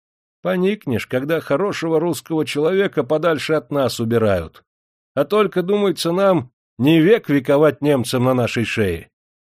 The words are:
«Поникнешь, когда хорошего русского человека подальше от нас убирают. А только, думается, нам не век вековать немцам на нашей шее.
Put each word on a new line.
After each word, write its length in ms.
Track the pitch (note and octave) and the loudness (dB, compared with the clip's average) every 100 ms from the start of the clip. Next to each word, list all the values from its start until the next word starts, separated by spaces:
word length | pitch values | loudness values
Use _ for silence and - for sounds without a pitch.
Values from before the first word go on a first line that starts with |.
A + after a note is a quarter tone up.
| _ _ _ _ | _ _ _ _
«Поникнешь, 640 | E3+ F#3 F#3 G#3+ - A2 - | -4 -2 0 -2 -4 -4 -2
когда 340 | B2+ C#3+ D#3+ | -6 -2 -4
хорошего 600 | - C#3+ G3 D#3 D#3+ D#3+ | -2 -2 -2 -4 -2 0
русского 440 | E3+ D3 - D#3+ C3+ | 0 -4 -4 -4 -4
человека 580 | D3 D#3+ F#3+ G3 - | -2 0 0 -2 -2
подальше 480 | C3+ D#3 E3+ D3+ - | -2 0 0 -2 -2
от 180 | D#3 - | -4 -2
нас 300 | C#3+ B2+ - | -2 -2 -2
убирают. 640 | A2+ A#2 G#2+ F#2 D#2+ - _ _ _ _ _ | -2 0 2 0 -4 -14 _ _ _ _ _
А 100 | - | -4
только, 380 | C#3+ G#3 G3+ F3+ | -2 0 0 -2
думается, 480 | F3+ G#3 G3+ D#3+ E3+ | -2 0 0 -2 -2
нам 400 | F3 G3 F3 B2 _ _ - | 0 2 2 -2 _ _ -2
не 220 | C3+ E3 | 4 6
век 280 | E3 A3+ - | 6 4 2
вековать 520 | C#3+ C#3 C#3+ D3+ C#3+ | 0 2 4 4 2
немцам 440 | C#3+ C#3 A2 B2+ | 0 0 0 0
на 100 | B2+ | 0
нашей 300 | B2+ A2+ A#2+ | 0 -2 -2
шее. 460 | A2 - G2+ E2 - _ _ _ | -4 -2 -2 -4 -10 _ _ _